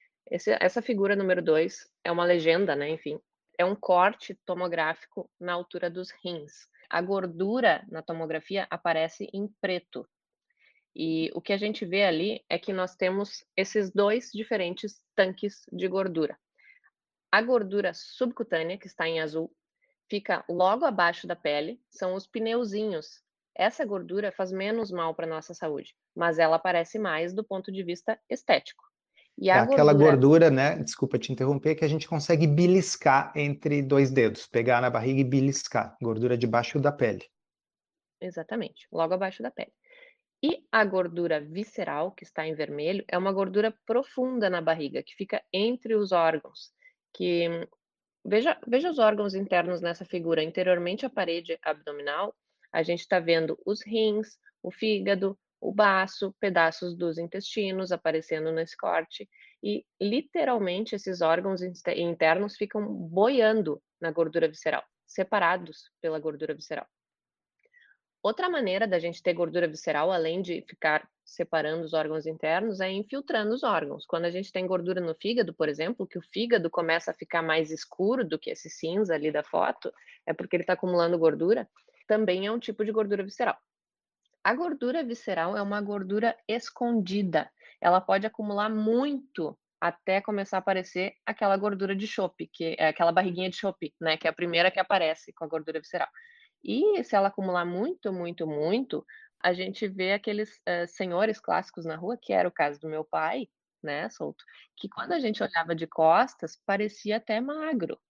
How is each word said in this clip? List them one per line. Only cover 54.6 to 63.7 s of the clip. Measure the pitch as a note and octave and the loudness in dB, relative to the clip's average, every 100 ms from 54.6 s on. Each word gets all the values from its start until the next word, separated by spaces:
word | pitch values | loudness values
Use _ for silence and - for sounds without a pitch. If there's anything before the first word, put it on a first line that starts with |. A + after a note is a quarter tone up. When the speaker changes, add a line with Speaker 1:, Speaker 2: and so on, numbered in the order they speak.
Speaker 1:
o | F3+ | -12
fígado, | - A3 G3+ F#3+ F#3+ G3 G3 _ - | -4 0 0 0 0 0 -4 _ -10
o | - | -2
baço, | G3+ G#3 F#3+ G3 - F#3+ - | 4 4 4 0 -4 -8 -4
pedaços | G3+ F3 E3 - F3+ | 0 4 4 2 -8
dos | F3 E3+ E3 | -4 -4 -4
intestinos | E3+ F#3+ - A3 G3 F#3+ F3+ | -8 -10 -8 -4 -4 -2 -4
aparecendo | F3 D#3+ D#3+ D#3+ D#3+ D#3+ | -2 0 -2 -2 -4 -2
nesse | D#3+ E3 - | -2 -4 -4
corte, | - E3 D#3+ - G3+ _ - _ | -2 -2 -4 -10 -18 _ -20 _
e | G#3 G#3 - - | -6 -4 -6 -4
literalmente | G3+ B3 D4 F4 C#4 A#3+ F#3+ F3+ A3 | -2 -2 -2 -2 0 0 0 -2 -4
esses | G3+ G3 F3+ | -6 -6 0
órgãos | D#3+ E3 G3 F#3 | 2 2 0 -4
inste-, | F3+ F3 F3+ - | -6 -6 -4 -2
internos | E3+ E3 D#3+ E3+ G#3 - | -2 2 2 2 0 -6
ficam | G#3 G#3+ G#3 | -6 -6 -6
boiando | F#3+ E3 F3 A3 C#4 G#3+ A3 D#3+ | -8 -4 2 4 4 4 4 0